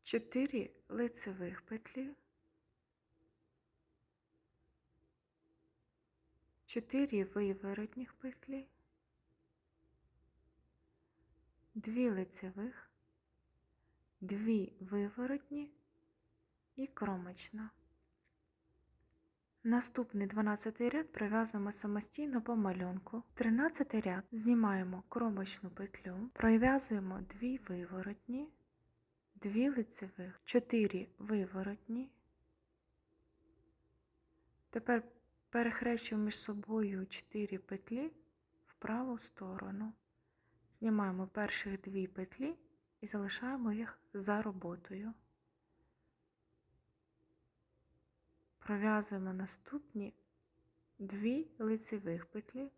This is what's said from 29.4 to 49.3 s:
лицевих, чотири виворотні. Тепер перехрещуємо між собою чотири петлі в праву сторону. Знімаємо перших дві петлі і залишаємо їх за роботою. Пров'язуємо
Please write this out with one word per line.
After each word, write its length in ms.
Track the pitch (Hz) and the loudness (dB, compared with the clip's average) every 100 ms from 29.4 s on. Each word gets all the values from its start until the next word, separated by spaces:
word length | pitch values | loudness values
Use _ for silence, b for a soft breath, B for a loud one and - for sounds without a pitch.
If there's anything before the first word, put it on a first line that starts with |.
| 202 208 269 | -2 4 4
лицевих, 720 | 262 220 - 190 - 185 - | 4 -2 -4 -8 -8 -10 -10
чотири 640 | - 247 240 233 202 180 190 - | 4 4 6 6 6 2 -6 -10
виворотні. 920 | 208 214 185 190 196 208 - 233 262 _ _ _ _ _ _ _ _ _ _ _ _ _ _ _ _ _ _ _ _ _ _ _ _ _ _ | 0 0 2 -2 -4 -6 -6 -6 -6 _ _ _ _ _ _ _ _ _ _ _ _ _ _ _ _ _ _ _ _ _ _ _ _ _ _
Тепер 320 | 233 226 240 233 - _ _ _ | -4 2 2 2 -18 _ _ _
перехрещуємо 760 | 233 233 233 240 233 - 214 | 2 2 2 2 2 0 0
між 140 | 214 - | 2 0
собою 680 | - 208 202 220 208 190 190 | -2 -4 -2 2 2 0 -4
чотири 520 | - - 214 208 190 | -8 -8 -4 -2 -4
петлі 540 | - 196 - 233 311 - _ _ _ _ _ | -6 -10 -6 -4 -4 -8 _ _ _ _ _
в 80 | |
праву 440 | - - 220 262 233 | -10 -4 -2 -2 -4
сторону. 760 | - - 190 190 196 196 220 - _ _ _ _ _ _ _ | -8 -10 -10 -8 -6 -6 -6 -8 _ _ _ _ _ _ _
Знімаємо 540 | - 220 214 202 185 190 | -4 2 4 2 0 -4
перших 540 | - 208 - 208 196 | -2 0 0 -2 -6
дві 260 | 190 196 185 | -4 -2 -2
петлі 500 | 185 185 - 269 339 - _ _ _ | -4 -8 -4 -4 -4 -12 _ _ _
і 60 | 220 | -6
залишаємо 640 | 208 202 - 247 269 233 | -4 -2 -4 -4 0 0
їх 260 | 208 226 - _ | 0 -2 -8 _
за 280 | 202 196 208 | -4 2 2
роботою. 720 | 220 185 175 175 - 190 214 226 _ _ _ _ _ _ _ _ _ _ _ _ _ _ _ _ _ _ _ _ _ _ _ _ _ _ _ _ _ _ _ _ _ _ | 2 -4 -6 -8 -8 -8 -8 -10 _ _ _ _ _ _ _ _ _ _ _ _ _ _ _ _ _ _ _ _ _ _ _ _ _ _ _ _ _ _ _ _ _ _
Пров'язуємо 760 | - 208 214 214 208 196 190 | -2 2 4 2 0 -4 -4